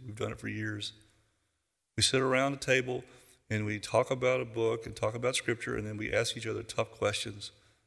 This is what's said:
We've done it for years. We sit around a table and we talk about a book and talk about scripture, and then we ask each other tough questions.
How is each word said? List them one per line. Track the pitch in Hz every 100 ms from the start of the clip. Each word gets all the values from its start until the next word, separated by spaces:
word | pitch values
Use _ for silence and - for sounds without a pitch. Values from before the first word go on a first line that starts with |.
| 123
We've | 107
done | 107
it | -
for | 110
years. | 104 107 104 104 - _ _ _ _ _ _ _ _ _ -
We |
sit | - 135
around | 131 127 139
a | 139
table | - 127 127 123 - - - - -
and | 107 104
we | 107
talk | - 113 123
about | 131 127 127
a | 117
book | 113 113 117 120
and | 107
talk | 110
about | 117 123 135
scripture, | - 117 - 117
and | 107
then | 104
we | 110
ask | 107 117 117
each | 110
other | 107
tough | 104 - 113
questions. | - 104 101 110 104 - - _ _